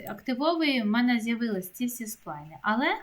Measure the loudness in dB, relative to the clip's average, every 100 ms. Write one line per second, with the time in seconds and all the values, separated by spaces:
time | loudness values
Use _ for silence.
0 | -10 -8 -4 0 2 2 2 2 2 4
1 | 4 2 0 -2 0 -2 -4 -4 -4 -4
2 | -10 -10 -10 -12 -12 -4 0 2 2 0